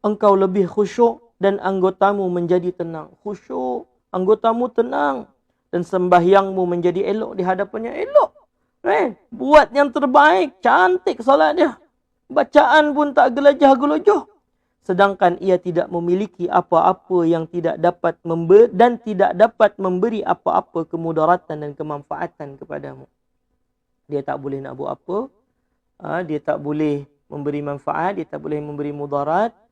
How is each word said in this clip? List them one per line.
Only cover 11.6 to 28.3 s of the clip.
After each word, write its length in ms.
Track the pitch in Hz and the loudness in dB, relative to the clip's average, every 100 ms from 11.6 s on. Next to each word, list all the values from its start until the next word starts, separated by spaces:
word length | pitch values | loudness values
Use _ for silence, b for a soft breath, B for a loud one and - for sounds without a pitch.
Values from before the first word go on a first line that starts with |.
| 339 - _ _ _ _ _ | -2 -2 _ _ _ _ _
Bacaan 680 | 262 - 302 269 302 302 285 | -2 2 2 4 4 4 0
pun 160 | 294 | 0
tak 240 | 254 262 240 | 2 2 4
gelajah-gelojoh. 880 | 285 285 277 269 285 302 392 403 - _ _ _ _ _ - | 2 6 4 4 2 0 2 0 -2 _ _ _ _ _ -6
Sedangkan 500 | 185 202 190 180 175 | 2 2 4 0 0
ia 160 | 190 180 | 0 0
tidak 320 | 180 170 - | 0 -4 -4
memiliki 560 | 175 175 180 208 _ 175 | -4 -2 -2 -2 _ -2
apa-apa 800 | 180 - 165 175 185 _ 185 165 | -2 2 2 2 0 _ -2 0
yang 160 | 170 | 0
tidak 320 | 160 175 165 160 | -2 -6 -4 -2
dapat 400 | 170 170 170 160 | -2 -2 -6 -6
membe-, 480 | 170 165 170 196 233 | -6 -6 4 4 4
dan 240 | 180 240 240 | 4 2 2
tidak 400 | - 196 196 175 | -8 -2 -2 2
dapat 400 | 226 _ 208 - | 0 _ -2 0
memberi 480 | 190 180 220 220 | -4 -2 -2 -4
apa-apa 640 | - 175 - 165 - 165 165 | -4 -4 -2 -4 -4 -8 -8
kemudaratan 720 | 170 165 160 156 180 _ 151 | -8 -6 -2 2 0 _ -12
dan 100 | 147 143 | -12 -12
kemanfaatan 800 | 156 147 143 160 165 _ 143 139 | -10 -10 -10 -10 -10 _ -18 -18
kepadamu. 480 | 160 147 143 135 131 _ _ _ _ _ _ _ _ _ _ | -14 -14 -14 -18 -20 _ _ _ _ _ _ _ _ _ _
Dia 160 | 143 | -8
tak 160 | 139 135 | -6 -8
boleh 240 | 139 135 | -8 -10
nak 140 | 135 131 | -10 -10
buat 180 | 143 139 | -10 -10
apa. 220 | - 190 262 _ _ _ _ _ _ _ | -8 -8 -8 _ _ _ _ _ _ _
Ha, 240 | 160 160 | -8 -6
dia 160 | 175 151 | -6 -6
tak 240 | - 151 | -4 -4
boleh 400 | 143 151 156 143 143 _ _ | -4 -2 -2 -4 -8 _ _
memberi 320 | 147 147 147 | -10 -6 -6
manfaat, 560 | 143 143 - 151 175 196 | -8 -8 -6 -4 -4 -6
dia 80 | |
tak 160 | 160 | -10